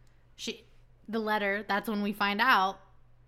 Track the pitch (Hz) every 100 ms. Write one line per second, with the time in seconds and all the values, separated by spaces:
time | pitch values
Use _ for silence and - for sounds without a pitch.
0 | - - - - - - - - - -
1 | - 226 214 214 202 202 208 202 202 208
2 | 202 202 202 202 247 214 190 190 - -
3 | - -